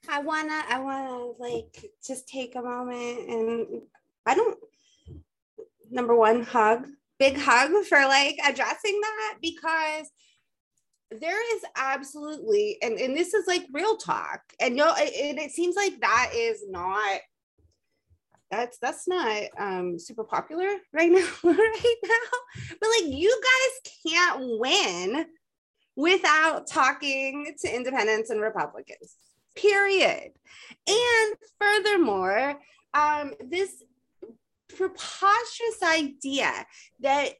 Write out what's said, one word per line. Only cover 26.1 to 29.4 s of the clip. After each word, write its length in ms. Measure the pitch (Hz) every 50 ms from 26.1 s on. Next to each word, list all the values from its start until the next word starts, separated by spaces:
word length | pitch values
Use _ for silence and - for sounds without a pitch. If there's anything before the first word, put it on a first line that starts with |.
| 370 381 370 339 302 311 311 320 302 - -
talking 880 | - - 320 302 254 277 277 294 285 269 269 269 269 269 285 294 302 302 -
to 140 | - - -
independents 560 | 240 254 247 262 262 208 214 220 214 226 220
and 100 | 240 214
Republicans, 760 | 208 220 214 190 151 147 - - - _ - _ 175 - - _ _ _ _ _